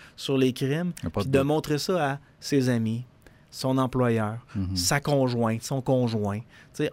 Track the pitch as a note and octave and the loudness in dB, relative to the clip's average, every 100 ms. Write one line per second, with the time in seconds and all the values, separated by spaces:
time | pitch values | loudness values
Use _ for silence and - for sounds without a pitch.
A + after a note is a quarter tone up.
0 | - - - C3+ C3 B2 C3+ D3+ F3+ - | -20 -10 -2 2 2 2 -2 -2 -4 -4
1 | - - C3+ C3+ C#3 D3+ D3+ D3 - F#3 | -6 -2 2 2 2 0 0 -2 0 0
2 | C#3 C#3 - - - C#3+ B2+ A#2 A2+ A#2 | 0 -4 -10 -14 0 2 2 2 0 -4
3 | B2 - - - - - C3 C3 C3 B2+ | -8 -16 -20 -20 -20 -6 0 0 0 2
4 | B2 A2+ G#2+ A#2 - G#2 F2+ F#2 F2 C#3+ | 2 2 0 -4 -8 -4 -4 -2 0 0
5 | D3+ C#3+ B2+ A#2+ A2 A2+ - C#3 B2+ B2+ | 2 2 2 2 0 0 -4 -4 0 2
6 | B2 A2+ G2+ G2+ - - - - D3+ | 2 0 -2 -4 -8 -18 -14 -6 -4